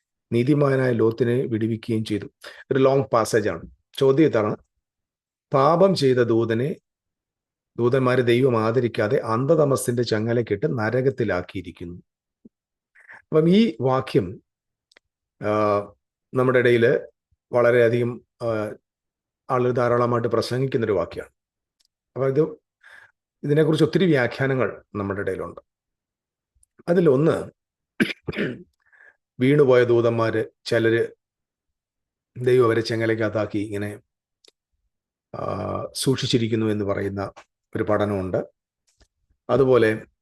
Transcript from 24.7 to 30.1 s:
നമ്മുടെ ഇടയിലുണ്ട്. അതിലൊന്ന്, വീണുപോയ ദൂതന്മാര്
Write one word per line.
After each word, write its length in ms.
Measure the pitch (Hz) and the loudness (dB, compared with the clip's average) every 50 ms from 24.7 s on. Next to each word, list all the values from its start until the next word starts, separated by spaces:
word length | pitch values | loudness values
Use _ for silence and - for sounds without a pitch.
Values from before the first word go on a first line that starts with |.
| - - _ _ - | -4 -10 _ _ -8
നമ്മുടെ 240 | 104 101 98 98 98 | -8 -6 -4 -4 -6
ഇടയിലുണ്ട്. 420 | 101 95 92 90 87 87 87 - _ _ _ _ _ _ _ _ _ _ _ _ _ _ _ _ _ _ _ _ _ _ _ _ - - | -6 -6 -6 -8 -10 -12 -12 -16 _ _ _ _ _ _ _ _ _ _ _ _ _ _ _ _ _ _ _ _ _ _ _ _ -4 -2
അതിലൊന്ന്, 760 | 175 190 175 156 131 131 151 165 120 92 - - - _ _ _ _ _ _ _ _ - - - - _ - - - - 202 131 123 - 180 _ _ _ _ _ _ _ - - _ _ _ _ _ - | 0 2 4 4 4 4 2 2 0 -2 -4 -10 -16 _ _ _ _ _ _ _ _ -4 -4 -4 -4 _ -12 -10 -8 -6 -6 -6 -8 -12 -16 _ _ _ _ _ _ _ -20 -20 _ _ _ _ _ -2
വീണുപോയ 440 | 123 131 143 151 147 127 127 123 123 | 0 2 4 4 4 6 6 4 4
ദൂതന്മാര് 640 | 120 120 117 117 117 | 4 4 2 2 2